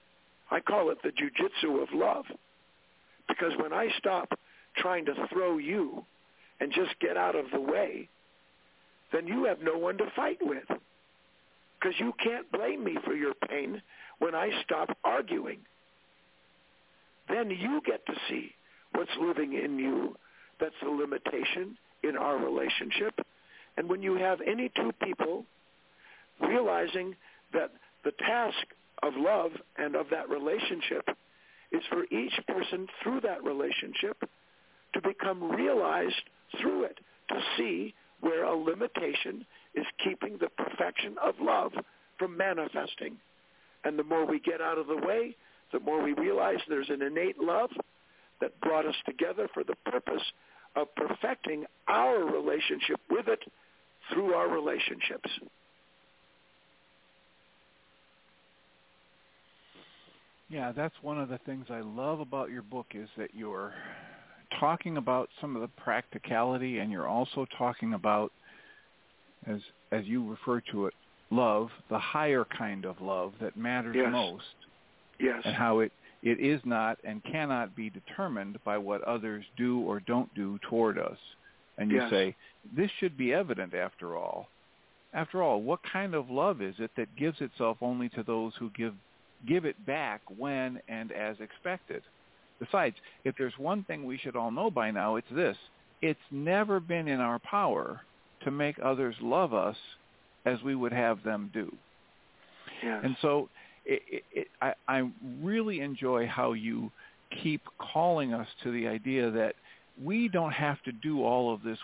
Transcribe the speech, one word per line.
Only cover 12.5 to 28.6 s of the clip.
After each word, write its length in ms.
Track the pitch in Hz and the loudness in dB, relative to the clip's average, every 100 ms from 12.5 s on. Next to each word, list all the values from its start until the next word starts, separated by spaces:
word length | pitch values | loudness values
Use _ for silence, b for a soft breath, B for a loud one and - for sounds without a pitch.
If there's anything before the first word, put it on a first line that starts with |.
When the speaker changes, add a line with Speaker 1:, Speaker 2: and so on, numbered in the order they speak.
Speaker 1:
blame 320 | 190 220 294 | -2 0 0
me 140 | 208 156 | -2 -2
for 100 | - | 0
your 200 | 147 143 - | 0 0 0
pain 460 | - 143 139 202 B B B - | -2 -2 -2 -6 B B B -2
when 160 | 170 160 | 0 2
I 260 | 202 - | 0 -2
stop 340 | - 156 - - | 0 0 0 0
arguing. 640 | - - 220 330 247 - - _ _ _ _ _ _ _ _ _ _ _ _ _ _ _ - | 2 2 0 -2 -4 -8 -14 _ _ _ _ _ _ _ _ _ _ _ _ _ _ _ -4
Then 220 | 196 226 | 0 0
you 320 | 180 208 294 - | 0 0 0 0
get 200 | - - | -2 -4
to 140 | - - | -6 -4
see 280 | - - - b b b | -6 -8 -14 b b b
what's 220 | - 175 - | -2 -2 0
living 360 | 165 147 147 | 0 2 0
in 240 | 135 147 135 | 0 -2 0
you 400 | 135 135 - - B B B - | 0 2 0 -4 B B B -4
that's 200 | 160 - | -4 -2
the 80 | 139 | -2
limitation 880 | 147 143 135 - 143 - 175 185 226 _ _ | 0 0 -2 -2 -2 -2 -2 -6 -10 _ _
in 140 | 151 135 | -2 0
our 200 | 143 139 | 0 2
relationship. 840 | 131 135 67 - - - 214 - - B B B B - | 0 0 0 -2 -2 0 0 -2 -6 B B B B -4
And 140 | 170 | -2
when 120 | 185 | 0
you 140 | 196 185 | 2 4
have 260 | 185 180 | 4 2
any 280 | - 226 254 | 2 0 0
two 220 | - 226 - | 0 -2 0
people 420 | 392 - 156 370 240 _ _ _ _ B B B B - | -2 0 0 -2 -6 _ _ _ _ B B B B -2
realizing 760 | - 240 220 175 170 185 185 185 B B _ | 2 4 4 4 2 0 -4 -6 B B _
that 180 | 165 - - b _ | 0 0 -4 b _
the 80 | 147 | -4
task 440 | - - 240 233 - | 0 2 2 2 0